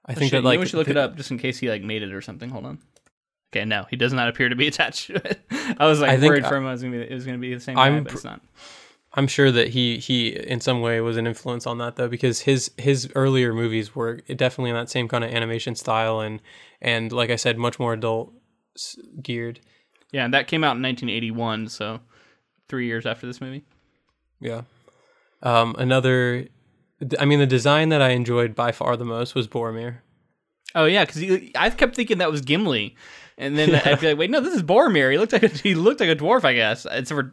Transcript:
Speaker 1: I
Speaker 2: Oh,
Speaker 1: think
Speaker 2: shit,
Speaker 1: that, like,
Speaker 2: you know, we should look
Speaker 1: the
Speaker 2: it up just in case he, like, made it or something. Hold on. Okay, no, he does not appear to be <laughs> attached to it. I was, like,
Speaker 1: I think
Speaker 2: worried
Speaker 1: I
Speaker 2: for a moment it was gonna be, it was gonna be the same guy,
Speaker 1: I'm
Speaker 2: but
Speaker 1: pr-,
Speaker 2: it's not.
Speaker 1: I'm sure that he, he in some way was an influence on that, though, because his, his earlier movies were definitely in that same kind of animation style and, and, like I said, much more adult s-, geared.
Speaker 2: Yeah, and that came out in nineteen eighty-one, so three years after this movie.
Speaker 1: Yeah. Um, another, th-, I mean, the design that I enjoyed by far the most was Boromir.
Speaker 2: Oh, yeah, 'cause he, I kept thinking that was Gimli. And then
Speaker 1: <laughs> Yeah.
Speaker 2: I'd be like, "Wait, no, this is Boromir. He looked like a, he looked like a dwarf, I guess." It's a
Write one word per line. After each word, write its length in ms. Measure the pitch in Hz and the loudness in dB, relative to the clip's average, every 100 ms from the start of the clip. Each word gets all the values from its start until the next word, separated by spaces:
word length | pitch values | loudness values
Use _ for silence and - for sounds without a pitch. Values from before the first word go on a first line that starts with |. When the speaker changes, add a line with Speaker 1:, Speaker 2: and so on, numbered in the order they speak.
Speaker 1:
I 80 | - | -10
Speaker 2:
Oh, 20 | 117 | -2
Speaker 1:
think 140 | 135 | 0
Speaker 2:
shit, 100 | 135 | 2
Speaker 1:
that, 40 | 127 | 4
like, 60 | |
Speaker 2:
you 60 | 123 | 2
know, 20 | |
we 60 | 180 | 2
should 100 | 165 | 0
look 100 | 151 | 0
Speaker 1:
the 20 | |
Speaker 2:
it 40 | 143 | 2
up 180 | 135 160 | 0 -2
just 140 | 135 | -10
in 80 | 123 | -6
case 200 | 131 117 | -6 -4
he, 120 | 127 | -4
like, 120 | 104 | -4
made 200 | 101 110 | -4 -6
it 100 | 101 | -6
or 80 | 95 | -10
something. 300 | - 95 120 | -12 -14 -12
Hold 160 | 127 117 | -12 -12
on. 120 | - _ _ _ _ _ _ _ | -14 _ _ _ _ _ _ _
Okay, 140 | 104 | -6
no, 220 | 107 104 92 | -2 -4 -4
he 80 | 127 | 0
does 160 | 123 | 0
not 160 | 131 120 | 2 0
appear 220 | - 123 | 0 0
to 40 | |
be 120 | 123 147 | 2 0
<laughs> 20 | |
attached 380 | - 139 - - | 0 -2 -2 -6
to 80 | |
it. 260 | 190 - 185 - 285 269 - | -6 -4 -8 -8 -8 -4 2
I 80 | 151 | 4
was, 140 | 151 | 4
like, 80 | 139 | 4
Speaker 1:
I 80 | 131 | 6
think 120 | 151 | 6
Speaker 2:
worried 140 | 143 | 6
Speaker 1:
I 40 | 127 | 2
Speaker 2:
for 60 | 139 | -2
a 40 | |
moment 120 | 131 | -2
it 20 | |
was 80 | 127 127 | -6 -6
gonna 40 | 120 117 | -6 -8
be, 40 | |
it 40 | |
was 100 | 127 | -10
gonna 140 | 131 123 | -8 -8
be 160 | 123 | -8
the 60 | 123 | -8
same 160 | 123 127 | -4 4
guy, 100 | 135 | 4
Speaker 1:
I'm 180 | 151 | 4
Speaker 2:
but 60 | 139 | -2
Speaker 1:
pr-, 60 | - | -8
Speaker 2:
it's 80 | |
not. 180 | - - _ _ - - - _ _ | -12 -16 _ _ -20 -20 -20 _ _
Speaker 1:
I'm 120 | - 139 | 0 0
sure 240 | - 139 | 4 4
that 160 | 120 117 | 6 2
he, 300 | 123 120 117 | 2 0 0
he 300 | - 127 113 | 0 0 0
in 340 | - 110 123 | -2 -4 -4
some 180 | 135 123 | 0 0
way 180 | 117 113 | 0 0
was 160 | 113 117 | 0 0
an 80 | 117 | -2
influence 400 | 113 123 120 120 | -4 -6 -6 -6
on 100 | 120 | -6
that, 180 | 120 - | -6 -4
though, 120 | 123 | -4
because 320 | 120 131 113 | 0 0 0
his, 300 | - 135 - - | 2 2 0 -4
his 320 | 135 135 127 | 0 0 0
earlier 380 | 139 135 131 120 | 0 2 4 2
movies 420 | 113 117 110 104 | 0 0 -2 -4
were 280 | 139 117 117 - 127 | -4 -6 -6 -8 -2
definitely 340 | 127 131 123 | -2 0 -4
in 60 | 117 | -4
that 120 | 120 | -4
same 180 | 127 117 | -4 -2
kind 160 | 123 | -2
of 80 | 117 | -2
animation 440 | 120 113 113 127 | -4 -2 -4 -6
style 460 | 113 - 113 113 110 | -8 -2 0 0 -2
and, 200 | 107 107 - - - _ | -4 -8 -14 -20 -20 _
and, 320 | - 117 113 | -2 -2 -2
like 160 | 117 120 | -2 -2
I 80 | 117 | 0
said, 220 | 127 113 | 0 0
much 200 | 120 - | -2 -2
more 140 | 120 | -2
adult 400 | 113 113 113 117 - _ _ _ | -2 -2 -2 -6 -14 _ _ _
s-, 220 | - - - - 151 | -16 -16 -16 -20 -16
geared. 400 | 131 117 117 117 _ _ _ _ _ | -8 -6 -6 -10 _ _ _ _ _
Speaker 2:
Yeah, 120 | 139 | -4
and 80 | 120 | 0
that 140 | 135 - | 0 0
came 180 | 160 | 0
out 120 | 156 123 | 0 0
in 60 | |
nineteen 280 | 131 123 123 | -4 -4 -4
eighty-one, 580 | 107 113 113 117 110 110 | -4 -4 -4 -4 -4 -6
so 320 | - 104 113 _ _ _ _ _ _ - | -8 -8 -10 _ _ _ _ _ _ -10
three 160 | 135 120 | -6 -4
years 180 | 113 | -4
after 220 | 113 117 123 | -4 -6 -8
this 120 | 127 | -12
movie. 220 | 131 135 - _ _ _ _ _ _ - | -12 -14 -18 _ _ _ _ _ _ -14
Speaker 1:
Yeah. 220 | 117 113 123 _ _ _ _ _ _ _ | -10 -10 -12 _ _ _ _ _ _ _
Um, 320 | 123 117 117 113 | 2 2 2 0
another, 720 | 127 131 127 127 123 123 131 _ _ _ _ - | 2 2 4 2 2 -2 -8 _ _ _ _ -14
th-, 200 | 135 - | -6 0
I 60 | 143 | 4
mean, 120 | 147 | 4
the 60 | 139 | 4
design 440 | 127 131 147 160 | 4 4 4 4
that 100 | 151 | 4
I 100 | 131 | 4
enjoyed 420 | 123 120 120 117 | 2 0 0 0
by 180 | 107 120 | 0 -2
far 240 | - - 117 | -2 -2 -2
the 80 | |
most 300 | 120 113 123 | -2 -4 -4
was 120 | 135 113 | -4 -4
Boromir. 520 | 120 117 113 120 120 _ _ _ _ _ _ - | -4 -6 -6 -10 -12 _ _ _ _ _ _ -6
Speaker 2:
Oh, 120 | 170 156 | 2 4
yeah, 180 | 196 | 4
'cause 120 | - 151 | 2 -2
he, 360 | 185 185 - | 0 0 0
I 140 | 123 196 | -2 0
kept 260 | - 240 247 | 2 0 0
thinking 200 | 233 190 | -2 0
that 140 | 170 | 0
was 100 | 147 | -2
Gimli. 560 | 131 160 208 120 101 - - - - - | 0 0 2 0 -2 -10 -20 -20 -20 -10
And 180 | 139 147 | -4 0
then 120 | 156 | 2
Speaker 1:
<laughs> 20 | |
Yeah. 80 | 160 - | 4 4
Speaker 2:
I'd 120 | 143 | 2
be 80 | 160 | 2
like, 100 | 147 | 0
"Wait, 120 | 180 | 0
no, 100 | 285 | 0
this 140 | 285 | 0
is 80 | 311 | -2
Boromir. 480 | 160 202 320 175 131 | 2 4 6 4 4
He 60 | 143 | 2
looked 140 | 220 | 2
like 100 | 220 | 4
a, 60 | 220 | 2
he 260 | 147 208 | 2 0
looked 260 | 165 196 285 | 2 2 4
like 100 | 180 | 2
a 40 | 156 | 2
dwarf, 280 | 151 254 | 2 2
I 80 | 139 | 4
guess." 340 | 120 110 110 - | 4 2 0 -4
It's 200 | 123 123 | -6 -4
a 200 | 147 131 | -4 -4